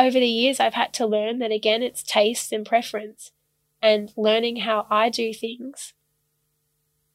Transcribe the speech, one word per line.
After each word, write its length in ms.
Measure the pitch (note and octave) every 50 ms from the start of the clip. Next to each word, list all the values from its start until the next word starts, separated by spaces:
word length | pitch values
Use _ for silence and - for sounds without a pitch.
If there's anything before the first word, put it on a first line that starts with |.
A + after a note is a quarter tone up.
| B3+ B3+
over 120 | B3 C4
the 80 | B3 A#3+
years, 320 | A3+ A3+ A#3+ C4 C4+ -
I've 140 | - A3+ -
had 200 | A#3+ - - -
to 100 | - A#3+
learn 340 | A3 G#3+ G#3+ G#3 A3 A#3+ B3+
that, 120 | B3 A3
again, 320 | A3 G#3+ A3 A3 G#3+ A#3 B3
it's 200 | A#3+ - - -
taste 480 | - - G#3+ G#3 G#3+ A#3+ - - -
and 140 | - A3 G#3+
preference 640 | - A#3 A#3 A#3 - - G#3 G#3+ G#3+ A3 _ - - _ _ _ _ _ _ _ _ _ _
and 300 | - A3 G#3+ G#3 G#3 G#3 - -
learning 400 | G#3+ G#3+ A3 A3+ A#3 A#3+ A#3 A#3+
how 300 | G3 A3+ A3 G#3 G#3 -
I 200 | G#3+ G#3+ A3 A#3+
do 220 | A#3 - A#3 A3+ A3
things 600 | - - A3+ A#3 B3 A#3+ C4 C#4 - - - - _ _ _ _ _ _ _ _ _ _ _ _ _ _ _ _ _ _ _ _ _ _ _